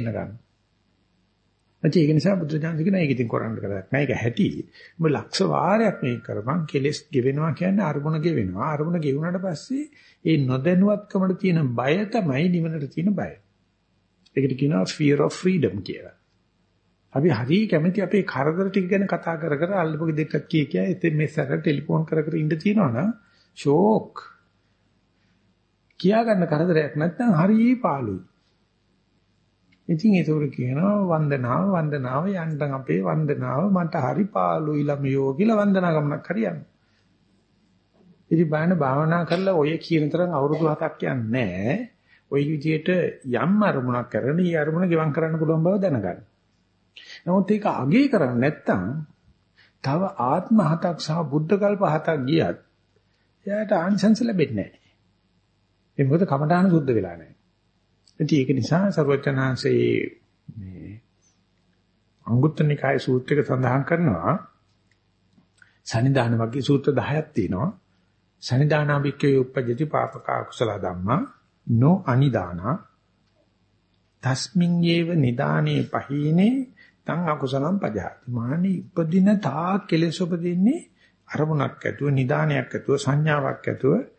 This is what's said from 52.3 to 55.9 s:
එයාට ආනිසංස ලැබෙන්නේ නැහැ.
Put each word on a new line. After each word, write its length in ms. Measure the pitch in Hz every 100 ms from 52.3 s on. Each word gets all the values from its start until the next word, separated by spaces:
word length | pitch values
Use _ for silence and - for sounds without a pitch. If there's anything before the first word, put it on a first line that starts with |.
| 160 92 - _ _ _ _ _ _ _ _ -
එයාට 260 | 208 208
ආනිසංස 480 | 202 170 202 202 220
ලැබෙන්නේ 480 | 233 190 147 107 -
නැහැ. 240 | _ _ _ _ _ _ _ _ _ _ _ _